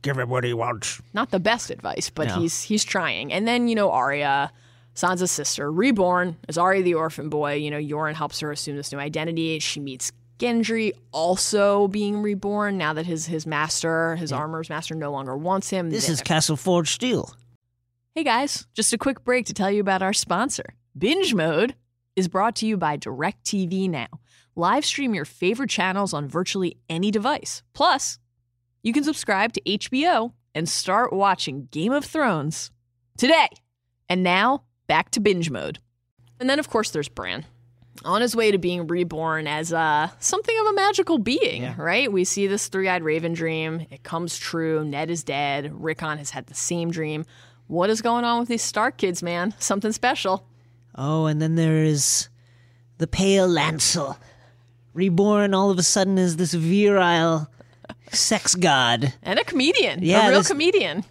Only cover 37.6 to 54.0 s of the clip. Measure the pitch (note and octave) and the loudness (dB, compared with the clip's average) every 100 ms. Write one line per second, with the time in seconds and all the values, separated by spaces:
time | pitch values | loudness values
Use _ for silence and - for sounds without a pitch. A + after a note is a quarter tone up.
37.6 | _ _ _ - - G3 A#3+ A3+ A3 G3+ | _ _ _ -14 -2 0 0 2 4 4
38.6 | F3 F3 E3 F3 F3 D#3 D#3+ D#3 D3+ D3+ | 0 -4 -2 0 0 -2 -2 -2 -2 -4
39.6 | E3 E3+ D#3+ D3+ E3 - - F#4+ A4 A4+ | -2 0 2 2 0 -2 -2 -2 0 0
40.6 | G#4+ G4+ G4 G4+ F#4 E4 G#3+ F4 - F#2+ | 2 2 2 2 2 2 2 2 0 0
41.6 | B2 A#2 D#3 G3 C4+ G3 F#3 - G3 G3+ | -6 -6 0 0 2 0 0 0 0 0
42.6 | - F#3+ F#3+ F3+ D#3+ D#3+ E3 E3 E3 D#3+ | -4 -2 0 0 0 0 0 -2 -2 -2
43.6 | D#3+ E3 D#3+ - - E3 E3+ - - E3 | -4 -6 -8 -16 -8 -6 -6 -8 -6 -2
44.6 | D#3+ D#3 D3+ C#3+ D#3+ E3+ - C#3 C#3+ C#3+ | 0 0 -2 -4 -4 -6 -4 -4 -2 -2
45.6 | C#3+ - D#3+ D#3+ D#3+ D3+ C#3+ D3 - - | -6 -8 -6 -4 -6 -6 -8 -12 -12 -8
46.6 | - F3 E3+ D#3+ D#3 D3+ D#3 - - _ | -4 -4 -4 -4 -4 -6 -10 -16 -20 _
47.6 | _ D#3+ F#3+ A3 A#3 A#3+ A#3+ A#3 A#3+ A#3 | _ 0 0 2 0 0 0 0 0 -2
48.6 | - - A#3 A#3+ G3 F3 F3 F3 F3+ - | -2 0 -2 0 -2 -2 -4 -2 -4 -4
49.6 | - G3 G#3+ A3 B3 C#4+ G3 F#3 - _ | -2 -2 -2 0 0 0 0 -2 -4 _
50.6 | _ _ _ - C#3 D#3 D#3 D3+ D#3+ E3 | _ _ _ -6 -2 0 2 2 2 2
51.6 | D#3+ D#3+ D#3 D3 C3 - - _ _ _ | 4 4 4 2 2 0 -2 _ _ _
52.6 | _ _ _ _ E3 - G3 G3 F#3 E3+ | _ _ _ _ -4 2 4 6 4 4
53.6 | D3 D#3+ - F3 | 0 0 0 0